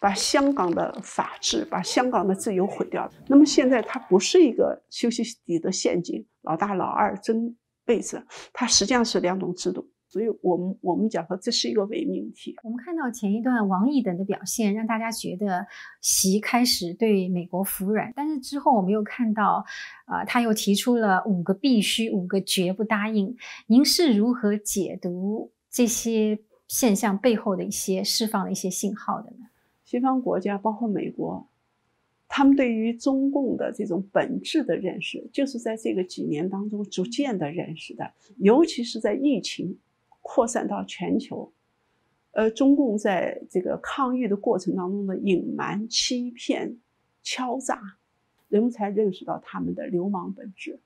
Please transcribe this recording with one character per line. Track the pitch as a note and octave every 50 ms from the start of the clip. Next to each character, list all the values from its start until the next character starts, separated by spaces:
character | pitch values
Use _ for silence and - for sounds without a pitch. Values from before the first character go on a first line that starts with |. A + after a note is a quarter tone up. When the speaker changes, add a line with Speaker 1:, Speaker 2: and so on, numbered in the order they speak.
Speaker 1:
把 | - A#3 G3
香 | G3 - - - D4 C#4 C#4 C#4
港 | - F#3+ F3 E3+
的 | - F3 - - - G3
法 | - - - - - - -
治、 | - - - - -
把 | - - F3 F3+
香 | - - - B3 B3+
港 | B3 A3 F#3+
的 | G3+ F#3+
自 | F#3+ - A#3 G3+
由 | F3+ F#3
毁 | G3+ - - G3+ -
掉 | - - -
了。 | - - - -
那 | - C4+
么 | C#4 D4+
现 | C#4+ - - C#4+ B3+
在 | C4 A#3+ A3
它 | - - C4
不 | - - F3+ F#3+
是 | - - - F#4 F4+
一 | C4+ A3
个 | - - - - - _ _
修 | - - - A#3+
昔 | A3+ - A#3 A3+ - _ _
底 | - E3+ E3
德 | E3 F3
陷 | F#3+ - - E3+ - F3
阱， | E3+ - - - A3 _ _ _ _
老 | - D#3
大 | D#3+ - G#3 G3+
老 | F3+ G3+
二 | - - - G#3+ G3 G3+ G3
争 | - - A3+ A3+ A#3 A#3 A#3 _ _ _ _ _ _
位 | - A#3+ -
置， | - - - - - _ - - - - _
它 | - B3
实 | A3+ - - G3+
际 | G3+
上 | C4 B3 A#3
是 | A#3 - F#3+
两 | E3+ F3 F#3 F#3+
种 | F#3 F3+ F3+
制 | - - F3+ F#3
度。 | - - - _ _ _
所 | _ _ F3+ A3
以 | A#3 G3+ -
我 | - F#3 F3+
们， | E3 F3+ F#3 F#3+ -
我 | - F#3+ F3
们 | E3+ G3+
讲 | A3 A3 E3+ E3
说 | - F#3
这 | F#3 - B3 A3+
是 | - - A#3+
一 | A#3+
个 | A3 G3
伪 | G#3 A3 E4 D#4+
命 | - F#3+ F#3 G#3 A3+ -
题。 | - - - - - _
Speaker 2:
我 | A3+
们 | A3+ B3
看 | B3 F4 F4
到 | E4 D4+ B3
前 | A#3 - - G3
一 | G3+ A3 A3+
段 | B3+ B3+ A#3+ G#3+ G3
王 | F#3+ F3+ G3+ B3+
毅 | D4+ C#4
等 | A#3 G3 F3+
的 | F3 G3
表 | G3 G3 - -
现， | F3+ - - A3+ G3+ G3
让 | G#3+ A3+
大 | A3 A#3 A3
家 | A3+ A3+ A3
觉 | - - - E3+
得 | F#3 G#3 G3+ F#3 F3+ G3+ - - - - - - _
习 | - - - - - F#3+ F#3+ G#3+
开 | G#3+ - - A#3+ B3
始 | B3 - - F#3+ E3+ E3+
对 | - A3+ A3 G#3+ G3 F#3 F3+
美 | F#3 F3 E3+
国 | F3 - F3 F#3+
服 | G3 - - F#3+ F#3 G#3+
软， | G#3+ - - B3
但 | - C#4+
是 | D4+ D#4 C#4
之 | B3 - C#4 C#4+
后 | C#4 D#4 C4+
我 | G#3+
们 | F#3+ F3+
又 | G#3 A3 G#3+
看 | G#3 - - B3 A3 G#3
到， | A3 G#3 F#3+ F3 F#3+ G3+ - - - - - - - _
呃， | - - F3 F3+
他 | G#3 - B3+
又 | A#3+ A3+ G#3+
提 | A3 - - G3
出 | G3+ - - B3
了 | A#3+ A3+ G#3 F#3+ F#3 -
五 | - G3+ F3 E3+
个 | - G3
必 | G3 - C#4+ B3+ A3 F#3+
须、 | - - - A3+ A3+
五 | A3 G3+ F3+
个 | F3+ F#3+ G3
绝 | F#3 - - - F#3 F3 F#3+
不 | G#3 A3
答 | G#3+ A3+ G#3 G3+ A3
应。 | A3 G#3+ G3 F#3+ B3+ - - - - - -
您 | _ A3 B3 D4
是 | C#4+ - - F4+ D#4 A#3
如 | G3+ G#3 A#3+ A#3+
何 | B3 - G#3 G#3
解 | G#3 G#3 - - G#3 F3+ D3 - F#3+ -
读 | F#3 F3 F3+ F#3 G3 G#3 A3+ - - _ _ _ _
这 | - - B3
些 | A3+ - - - A3+ A3+ A3 G#3+ G#3+ G#3+ G#3+ - _ _ _ _
现 | _ - - - B3 G3
象 | G3 - G#3+ G3 G3+
背 | - C4 A3+
后 | G#3 - A3 G3
的 | F3+ F3
一 | G3
些 | G3+ - - - F#3+ F#3 G3
释 | F#3+ - - A#3
放 | G#3+ - G3+ F#3
的 | F3+
一 | F#3+
些 | F#3+ - F#3+
信 | F#3+ - - G3+ G3+
号 | G#3 - - G3+ -
的 | G#3+ - -
呢？ | - B3+ - _ _ _ _ _ _ _
Speaker 1:
西 | _ - B3
方 | B3 C4 C4 C4 B3
国 | - F3 -
家， | F#3+ G#3 G#3
包 | G3 G3 A3 A3
括 | G#3+ A#3+ A3+
美 | G3+ F3 - -
国， | - - D#3+ E3 F3 - - _ _ _ _ _ _ _ _ _ _ _ _ _ _ _ _ _
他 | - - C#4
们 | C#4 C#4
对 | C#4 C4+ B3 A3+
于 | A3 A3 A3+ A#3
中 | A#3 - C#4+ C4+ C4+ C4+ C#4
共 | C#4 C#4+ C#4 A#3 F3+ -
的 | - -
这 | - - G#3+
种 | G#3 F3 F3 G3 -
本 | _ F3+ D3+ - - F#3+
质 | - - - D#4+ C4
的 | - E3+
认 | - G3+ - - A3 -
识， | - - - - -
就 | _ - C#4
是 | C4+ - A#3
在 | A#3 A3+ A3
这 | A3 - A3+ G#3+
个 | G3 F#3
几 | F#3 - - F#3
年 | E3 D#3 D3 E3 F#3+
当 | F#3+ G3 G3+ G#3+
中 | G#3 G#3 G#3
逐 | G3 - - F#3
渐 | G#3 A#3 - C#4+ C#4 -
的 | F#3 D#3+ C#3+
认 | D3+ F3 - - D#3+
识 | D#3+ - - -
的， | A#2 - - _ _ _ _ - -
尤 | F#3+ G3 A3+ C#4 E4+
其 | D#4+ - - A#3+
是 | A#3 - A3+
在 | A3 A3 G#3
疫 | C4+ C4+ D4 C#4 G3
情 | - - - - - F3 G3 - _ _ _ _ _ _ _ _
扩 | _ - - - A#3
散 | A3 A3+ - - G#3
到 | G#3 G3+ G3
全 | F#3+ - - F3+ F3 F3+ -
球， | - - - - - - _ _ _ _ _ _ _ _ _ _ _ _ _ _ _ _ _
呃， | - A3 A3
中 | A3 A3 C#4 C4+ C#4+
共 | C#4+ D4 B3 G3+ G#3+
在 | G#3+ A3 F#3+ F3 - - - - - -
这 | - F#3+ F3+
个 | - C#3+ - -
抗 | - - - C4+ B3 B3+
疫 | B3+ B3+ B3+
的 | A#3
过 | G3+ - B3 A3 F#3
程 | F#3+ F#3+ -
当 | F#3 F3+ F3+
中 | F#3+ G3+ G3+
的 | F#3+ F#3
隐 | - - G3+ F#3 - - - C#3+
瞒、 | D3 C#3+ - E3 G3+ A3 A3+
欺 | - - - - C4+ B3 B3 B3
骗、 | A#3+ - - - C4 - - G#3 A#3 - _ _ _ _ _ _ _ _ _
敲 | - - - C4 B3+ A#3+ C4+
诈， | B3+ - - B3+ A3+ G3 - _ _ _ _ _ _ _ _ _ _ _
人 | - G#3 A3+
们 | B3
才 | A#3 A3+ G#3+ G3+
认 | G3+ G3+ A3 G3+
识 | F#3 - -
到 | - D#3+ - -
他 | - - F#3+
们 | F3+ E3+ F3+
的 | F#3 -
流 | D2+ - F3 F3
氓 | G3+ G#3 F#3 F3 F#3
本 | G3 G3 - A3 F#3+
质。 | - - D#4+ - C4 _